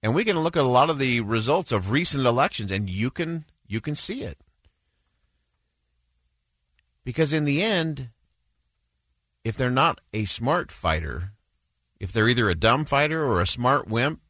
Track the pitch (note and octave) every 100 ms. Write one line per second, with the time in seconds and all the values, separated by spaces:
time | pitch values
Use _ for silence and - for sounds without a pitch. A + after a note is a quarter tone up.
0 | A2 C3+ A3 F3 D#3+ E3+ C3+ B2 D3+ D3+
1 | C3 A#2+ G#2 A2+ A2 D#3+ F3 G#2+ F2+ B2+
2 | E3+ C#3+ B2+ A#2+ D3+ - G#2 F#2+ G2+ F#2
3 | A#2 - E3 E3 D3+ _ _ D3 - D3
4 | - A#3+ B2 D2 _ _ _ _ _ _
5 | _ _ _ _ _ _ _ _ _ _
6 | _ _ _ _ _ _ _ _ _ _
7 | - B2 D#3 D#3 D3 C#3+ G#3+ G3 D#3+ C#3+
8 | B2 _ _ _ _ _ _ _ _ _
9 | _ _ _ _ A2+ A2 B2+ B2+ D#3+ -
10 | _ G#2+ G#2 - A#2 E3+ - - F2 D#2+
11 | D#2 B1 F#2 G#2 _ _ _ _ _ _
12 | F#2+ A#2 A2 A#2+ A2 E2+ A2 B2+ D3+ C#3
13 | D3+ D#3+ D3 G2 F2 - B2 C#3 - A2+
14 | C3 D#3+